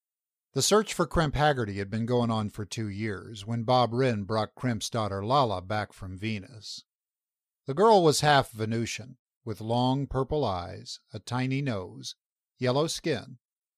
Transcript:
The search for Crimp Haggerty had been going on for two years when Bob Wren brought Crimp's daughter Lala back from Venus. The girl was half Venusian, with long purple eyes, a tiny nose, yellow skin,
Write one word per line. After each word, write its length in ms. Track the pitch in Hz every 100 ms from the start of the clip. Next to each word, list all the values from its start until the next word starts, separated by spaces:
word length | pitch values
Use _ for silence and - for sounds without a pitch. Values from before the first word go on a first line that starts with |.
| _ _ _ _ _
The 80 | 135
search 320 | - 208 214
for 140 | - 156
Crimp 260 | 175 151
Haggerty 460 | 131 151 131 104 98
had 100 | 98
been 160 | 110 117
going 240 | 123 117
on 220 | 110 104
for 120 | -
two 240 | 101 - 107
years 560 | 98 110 92 92 107
when 200 | 98 120
Bob 280 | 113 127 117
Wren 300 | 120 131 107
brought 320 | 92 110 107
Crimp's 340 | - 127 107 -
daughter 380 | 120 104 98 104
Lala 380 | 143 120 92
back 300 | 92 107 101
from 220 | - 92 92
Venus. 680 | 110 107 - 107 - - - _ _ _ _ _ _ _ -
The 80 |
girl 300 | 143 226 208
was 180 | 165 135
half 300 | 151 143 -
Venusian, 680 | 107 110 117 113 - 113 135 _ _
with 180 | 117 104
long 440 | 110 120 127 135 135
purple 400 | 131 135 151 120
eyes, 540 | 90 90 101 120 - _
a 60 | 113
tiny 460 | - 123 131 135
nose, 500 | 143 101 90 135 127 - _ _ _ -
yellow 260 | 123 135 160
skin, 540 | - 170 117 - - _ _ _